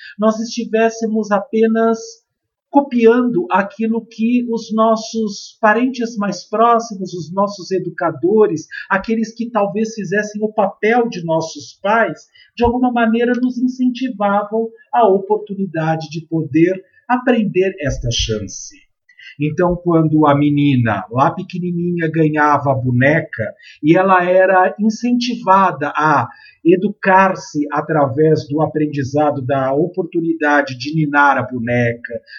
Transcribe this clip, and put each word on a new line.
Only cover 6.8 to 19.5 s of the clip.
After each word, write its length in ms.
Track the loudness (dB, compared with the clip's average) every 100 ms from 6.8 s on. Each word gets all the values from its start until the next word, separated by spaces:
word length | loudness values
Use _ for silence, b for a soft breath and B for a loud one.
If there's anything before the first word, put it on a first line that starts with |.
| -2 -10 -10
os 180 | -8 -6
nossos 380 | -4 -4 -6 -6
educadores, 960 | -6 -6 -4 -4 -2 2 4 4 0 -8 B B
aqueles 420 | -2 0 -2 -4
que 160 | -6 -4
talvez 460 | -2 -2 -2 -4
fizessem 480 | -6 -4 -4 -4 -4
o 100 | -4
papel 560 | -2 -2 0 0 0 0
de 160 | -4
nossos 540 | -2 -2 -4 -10 -18 -6
pais, 420 | 0 0 0 -4 _ b b -2
de 80 |
alguma 260 | 0 2 0
maneira 420 | 0 2 2 0 0
nos 180 | -2 -2
incentivavam 1120 | -2 0 -2 -2 -6 -2 0 0 -2 -4 -4 -8 b
a 140 | 2 4
oportunidade 1040 | 2 0 -4 -4 -8 -6 -4 -2 -4 -6
de 160 | -12 -6
poder 560 | -4 0 2 2 0 -10 b b
aprender 680 | 0 2 0 0 0 0 -2
esta 320 | -6 -4 -4
chance. 640 | -4 -4 -4 -8 -14 -18 -20 _ _ _ B B B
Então, 360 | -4